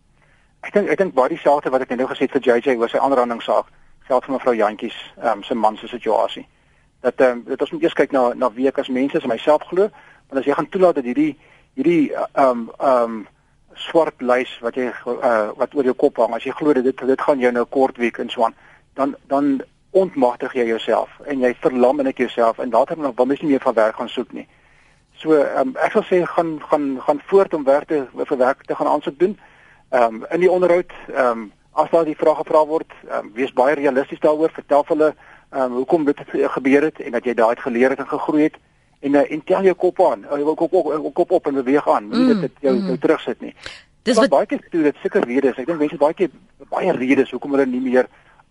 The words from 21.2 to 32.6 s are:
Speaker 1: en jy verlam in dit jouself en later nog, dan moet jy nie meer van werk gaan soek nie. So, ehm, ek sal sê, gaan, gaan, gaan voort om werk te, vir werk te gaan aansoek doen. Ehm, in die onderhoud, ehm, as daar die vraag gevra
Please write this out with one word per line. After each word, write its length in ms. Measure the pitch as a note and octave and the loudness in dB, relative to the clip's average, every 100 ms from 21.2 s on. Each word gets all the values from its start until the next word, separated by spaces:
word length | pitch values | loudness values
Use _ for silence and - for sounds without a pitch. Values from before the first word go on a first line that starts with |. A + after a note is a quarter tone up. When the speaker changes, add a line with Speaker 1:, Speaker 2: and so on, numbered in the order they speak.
| - | -8
Speaker 1:
en 140 | C#3 | -2
jy 140 | B2 A#2 | -2 0
verlam 380 | D#3+ B2+ B2 D3 | -2 2 2 2
in 100 | C3+ | -2
dit 60 | C3 | -2
jouself 420 | A#2+ - A#2 A2 | -4 0 0 0
en 100 | B2+ | 0
later 280 | A2+ C#3 E3 | 0 0 -2
nog, 180 | C#3+ A2 | -4 0
dan 120 | B2+ | 0
moet 120 | C#3 | 0
jy 80 | D#3 | 0
nie 80 | C3+ | 0
meer 80 | |
van 100 | C3+ | 0
werk 220 | A2+ A2 - | 2 2 0
gaan 140 | A#2 | -8
soek 240 | - A#2 | -8 -8
nie. 120 | B2 - _ _ _ _ _ _ - | -10 -18 _ _ _ _ _ _ -8
So, 140 | D#3+ | 2
ehm, 380 | D3+ C#3 C#3+ C3 C3 | 2 2 0 -2 -2
ek 140 | D#3 A3 | -2 -2
sal 80 | |
sê, 160 | - F#3 E3 | 0 0 0
gaan, 300 | - E3 D3+ - | 0 -2 -4 -2
gaan, 300 | D#3 C#3 C3 - | -2 0 -2 -2
gaan 160 | D3 - | -2 2
voort 220 | G3 F#3+ | 2 4
om 100 | D#3+ | 0
werk 240 | C3+ C#3 - | 2 2 2
te, 160 | D#3 B2+ C3 | -4 -4 -6
vir 220 | C3+ C3+ | -4 0
werk 280 | B2+ C#3 - | 0 0 -4
te 80 | D3+ | -4
gaan 120 | D3 | -2
aansoek 300 | D3 E3 C#3+ | -2 -4 -2
doen. 180 | F#3 G3+ - _ _ _ _ | -2 -2 -14 _ _ _ _
Ehm, 300 | B2+ A#2 A2 - | 2 2 0 -6
in 80 | E3 | 2
die 80 | F3+ | 2
onderhoud, 400 | F3+ F3+ F3 E3+ - - C#3 | 4 4 2 -2 -10 -8 -2
ehm, 320 | B2 A2+ G#2 - _ | 0 0 -6 -16 _
as 160 | - D3+ | -2 0
daar 140 | E3 D#3 | 2 0
die 100 | - | 0
vraag 220 | D#3+ D3 | 0 0
gevra 240 | D#3+ D#3+ | 2 2